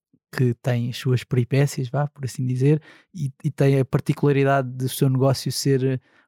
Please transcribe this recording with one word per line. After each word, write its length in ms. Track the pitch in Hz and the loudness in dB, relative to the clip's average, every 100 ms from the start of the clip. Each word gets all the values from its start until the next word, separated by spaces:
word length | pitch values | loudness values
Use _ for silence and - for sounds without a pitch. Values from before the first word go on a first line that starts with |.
| _ _ _ - | _ _ _ -2
que 200 | 123 - | 0 0
tem 340 | - 120 123 | -2 -2 -4
as 80 | - | -4
suas 260 | 131 123 | -2 -2
peripécias, 680 | - 123 120 135 143 - 123 | 0 -2 0 0 0 -2 -4
vá, 180 | 135 147 | -4 -4
por 180 | - 131 | -6 -10
assim 200 | - 127 | -6 -4
dizer, 360 | 127 139 156 - - _ | 0 2 2 -2 -20 _
e, 180 | 180 139 - | -8 -8 -6
e 80 | 151 | -6
tem 280 | - 139 135 | 0 2 2
a 60 | 127 | 2
particularidade 840 | 139 - - 147 139 135 139 127 | -2 -2 0 2 2 2 2 -2
do 220 | 127 127 | -4 -6
seu 200 | - 139 | 0 0
negócio 420 | 131 113 127 135 | 2 2 0 -4
ser 500 | - 139 135 131 131 _ _ | -2 0 2 0 -4 _ _